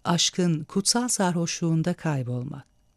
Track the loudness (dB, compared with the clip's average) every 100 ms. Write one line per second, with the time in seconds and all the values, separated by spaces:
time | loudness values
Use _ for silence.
0 | 0 2 2 2 2 2 0 -2 0 0
1 | 0 0 2 0 -2 -2 0 2 0 -2
2 | -2 -2 -2 -4 -6 -10 -16 _ _